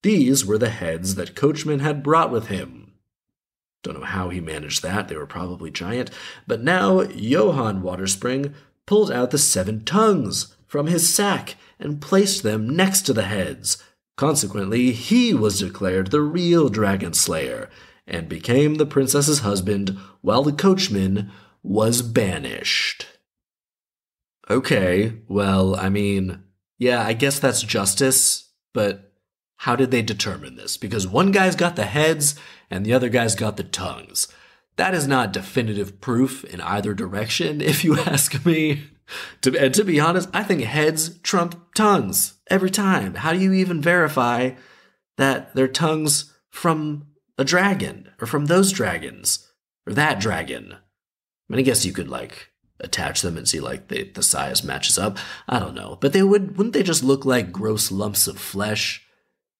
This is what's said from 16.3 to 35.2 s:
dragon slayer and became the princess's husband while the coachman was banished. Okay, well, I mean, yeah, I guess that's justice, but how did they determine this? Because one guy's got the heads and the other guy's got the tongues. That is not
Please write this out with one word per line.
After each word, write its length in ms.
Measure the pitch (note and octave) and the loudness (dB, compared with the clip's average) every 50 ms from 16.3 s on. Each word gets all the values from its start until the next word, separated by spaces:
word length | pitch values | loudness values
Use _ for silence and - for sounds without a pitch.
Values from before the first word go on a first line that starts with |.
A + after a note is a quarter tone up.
| D#3+ F3 F3 E3+ E3+ E3+ D#3 B2 | 0 0 2 4 4 6 4 4
dragon 440 | G2+ A2 G#2+ G2 G2 F#2+ - F2 E2 | 2 2 0 2 0 0 -2 -2 -2
slayer 560 | - - - E2+ D#2+ C2 B1+ A#1+ A1+ G#1+ - - - - - _ _ _ | -2 0 0 0 -2 -4 -4 -6 -8 -10 -14 -16 -20 -20 -20 _ _ _
and 220 | - E2 E2+ E2 - | -8 -8 -8 -6 -8
became 460 | - D#2+ - - A#2+ C3+ D3 D3+ D3+ | -10 -8 -2 2 4 4 4 4 2
the 100 | D#3 D3+ | 0 0
princess's 540 | D3 - C#3+ C3+ B2+ - D3 C#3+ D3 D3+ C#3 | 0 2 0 0 2 2 2 2 2 2 2
husband 580 | G#2+ G2+ G2+ G2 F#2 G2+ G#2 G2 G2+ F#2+ G2 - - - - _ | 2 0 0 0 0 0 0 0 0 -2 -4 -6 -10 -20 -20 _
while 220 | - - G#2 B2 C#3 | 0 2 2 4 2
the 100 | D3+ D3 | 2 0
coachman 760 | D3+ - G3 F#3+ F#3+ - - G#2+ G2 F#2+ F#2+ G2 G#2 G#2 - - - - - _ _ _ | 4 4 4 4 4 0 -2 0 0 0 0 0 -2 -2 -6 -12 -20 -20 -20 _ _ _
was 380 | - F#2+ A2 A2 A2+ A#2+ A#2+ | -2 0 2 2 2 2 0
banished. 1040 | B2 A#2 A#2 C3 A2 F#2+ F2+ D#2 C#2 B1 A1 - - - - - - - - - - - - _ _ _ _ _ _ _ _ _ _ _ _ _ _ _ _ _ _ _ _ _ _ _ _ _ _ - | -2 0 0 0 0 0 -2 -4 -6 -8 -10 -6 -4 -2 -2 -2 -2 -4 -6 -8 -14 -18 -18 _ _ _ _ _ _ _ _ _ _ _ _ _ _ _ _ _ _ _ _ _ _ _ _ _ _ 0
Okay, 640 | G#2 B2+ B2+ - D3+ G#2+ F#2+ F#2 F2+ F#2+ G#2+ A2+ A2+ - - | 0 0 2 2 2 2 2 2 2 2 2 0 -2 -8 -12
well, 480 | - G2 G2+ G2+ G2 G2 F#2+ F#2 F#2+ F#2+ | -4 -2 0 2 2 4 4 4 2 2
I 140 | - F#2+ F#2+ | 0 0 0
mean, 540 | G2 G2+ G2+ G2+ G2+ G2 F#2+ F#2 F2 - - _ _ _ _ _ _ | 0 0 0 0 0 0 -2 -4 -6 -10 -16 _ _ _ _ _ _
yeah, 280 | _ A#2+ A#2+ B2 A#2+ A2 | _ 0 2 2 2 0
I 80 | G#2+ A#2 | -2 0
guess 260 | A#2 C#3+ C#3 C#3 - | 0 0 0 0 2
that's 220 | - C3 A2+ - | 0 0 0 0
justice, 920 | - G#2+ - G#2+ G2 G2 - - C3+ C3 C3 - - - - - - _ _ _ _ _ _ | -2 -2 -2 0 0 0 2 2 2 2 4 4 2 2 0 -2 -6 _ _ _ _ _ _
but 400 | A#2 G#2 G2+ F#2+ F#2+ - _ _ _ _ _ _ _ _ _ _ | 0 0 0 0 -4 -12 _ _ _ _ _ _ _ _ _ _
how 180 | _ - C3 A#2+ | _ -2 -2 2
did 160 | B2 C3+ B2 | 2 2 2
they 100 | C3 A#2+ | 2 0
determine 540 | A2 G#2+ G#2+ G2+ - G#2 F#2 - D2 C2+ B1+ | 0 -2 -2 -4 -4 -6 -6 -8 -12 -16 -18
this? 220 | A#1+ G#1 - - | -14 -10 -10 -10
Because 300 | - - G2+ A2 A2 F#2 | -8 -8 -6 -4 -4 -4
one 240 | F#2 F#2+ C3+ F#3 G3 | 0 2 2 4 4
guy's 240 | G3 G3+ F#3+ F#3 E3+ | 4 4 4 2 2
got 200 | - E3+ F3 E3 | 2 0 -2 0
the 100 | - G#2 | -2 -4
heads 500 | F#2+ G2+ D3+ D#3 D#3+ E3 D3+ D3 C#3+ - - - - - - _ _ | -2 0 2 2 2 2 2 0 -2 -2 -4 -14 -20 -20 -20 _ _
and 140 | F2+ F#2 G2+ | -6 -4 0
the 80 | G#2+ A#2+ | 2 2
other 160 | B2+ B2+ A#2+ | 2 2 2
guy's 260 | A2 B2 A#2 A2+ G2 | 2 2 2 2 0
got 220 | - A#2+ A2 G#2 | 0 -2 -4 -4
the 60 | - - | -4 -8
tongues. 640 | - - - F#2+ D#2+ C#2 - - - - - - - - - - - _ _ _ _ _ | -8 -8 -8 -8 -8 -10 -12 -16 -10 -6 -6 -6 -6 -8 -20 -20 -20 _ _ _ _ _
That 160 | - F3 F#3 F#3 | -2 0 0 0
is 140 | E3+ C#3+ | 0 0
not 260 | C3+ C#3 C3 | 2 2 2